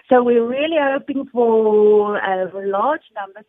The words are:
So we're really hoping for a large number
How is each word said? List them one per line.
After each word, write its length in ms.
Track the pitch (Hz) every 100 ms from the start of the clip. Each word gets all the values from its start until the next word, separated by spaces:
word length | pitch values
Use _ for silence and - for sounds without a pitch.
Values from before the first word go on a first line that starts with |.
| -
So 140 | 247
we're 240 | 240 240 233
really 300 | 262 311 320
hoping 480 | 277 269 - 269 -
for 840 | 240 233 220 214 214 208 208 208 208
a 340 | 190 185 180 196 196
large 340 | 196 247 311 _ 214
number 260 | 196 202